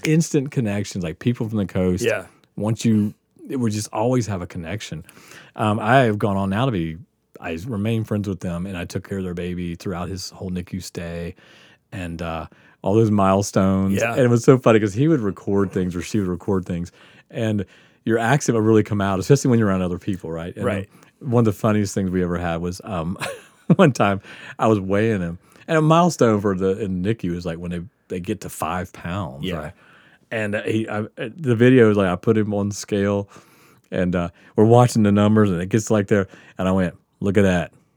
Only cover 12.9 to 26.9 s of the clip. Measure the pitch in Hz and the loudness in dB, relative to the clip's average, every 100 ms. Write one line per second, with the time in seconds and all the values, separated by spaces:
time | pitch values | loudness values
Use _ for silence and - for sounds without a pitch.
12.9 | 107 113 104 95 98 104 107 95 95 95 | 2 2 4 4 2 2 0 2 2 0
13.9 | 110 117 117 123 120 131 127 127 110 104 | 0 0 2 4 4 6 6 6 4 2
14.9 | 101 151 156 101 90 - 101 95 98 92 | 0 0 0 -2 -6 -2 0 0 -2 -4
15.9 | 87 85 107 90 87 - 98 90 85 85 | -4 -4 -2 -2 -4 -2 -2 -2 -6 -8
16.9 | - - - _ 139 110 107 95 _ _ | -14 -20 -20 _ -6 -2 -2 -6 _ _
17.9 | _ - 113 113 147 - 117 107 110 101 | _ -2 0 2 2 2 2 4 4 4
18.9 | 104 98 95 92 139 135 117 104 95 90 | 0 -2 -2 2 2 4 2 2 0 -2
19.9 | 87 - 90 80 82 85 - 117 92 - | -4 -6 -8 -8 -8 -10 -6 -4 -4 -8
20.9 | _ _ _ 135 120 113 98 113 107 98 | _ _ _ -2 2 2 2 0 0 0
21.9 | - 95 92 87 87 87 82 87 87 - | -2 -2 -2 -2 -2 -4 -4 -6 -8 -8
22.9 | 92 82 98 - - - _ - 180 170 | -6 -6 -6 -10 -12 -18 _ 2 6 6
23.9 | - 101 98 - - - - 113 107 95 | 4 0 0 -6 -18 -18 -2 2 2 0
24.9 | 101 113 104 85 85 _ _ - 160 156 | 0 0 -2 -4 -8 _ _ -2 2 4
25.9 | 160 175 - 120 104 104 92 95 98 104 | 4 4 4 4 4 0 0 0 -2 -4